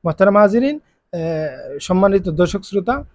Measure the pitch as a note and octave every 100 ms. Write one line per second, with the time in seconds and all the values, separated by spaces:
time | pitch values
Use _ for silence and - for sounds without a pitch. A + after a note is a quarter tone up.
0 | E3+ D3+ F#3+ G3+ G#3 A3+ C4+ D4+ _ _
1 | _ F3 D#3+ D#3+ D#3 C3 C3 C#3+ - F#3
2 | G3 G3 F#3 D#3 F3 G3 - G3 F#3 G#3+
3 | D4